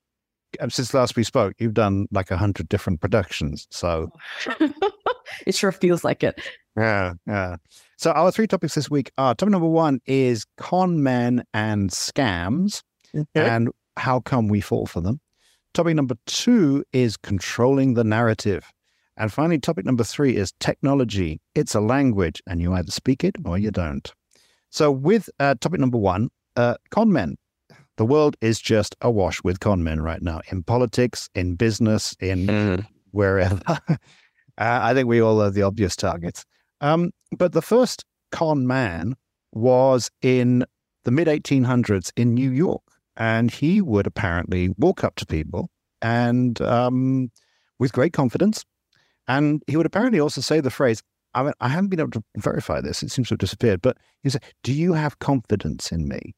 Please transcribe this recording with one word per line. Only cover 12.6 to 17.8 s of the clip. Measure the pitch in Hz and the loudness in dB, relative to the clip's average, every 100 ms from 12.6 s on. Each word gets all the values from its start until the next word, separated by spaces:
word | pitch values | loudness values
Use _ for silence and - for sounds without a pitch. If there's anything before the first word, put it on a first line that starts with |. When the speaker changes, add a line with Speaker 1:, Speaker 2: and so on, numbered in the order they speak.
| 202 - - _ _ | -2 -4 -12 _ _
Speaker 3:
Okay. | 151 151 156 156 | -8 -4 0 2
Speaker 1:
and | 117 117 - _ - | 2 0 -4 _ -6
how | 131 127 | -2 -2
come | - 131 110 | 0 0 2
we | 104 | 0
fall | - 117 104 | 0 -4 -4
for | - | -4
them. | 85 143 - _ _ _ _ | -4 -4 -8 _ _ _ _
Topic | - 170 160 | -2 0 0
number | 131 120 - | 0 -4 -8
two | - - 240 156 139 - | -4 2 4 4 0 -2
is | 131 123 101 | 0 0 -2
controlling | - 98 - - 123 139 | -4 -4 -4 0 2 4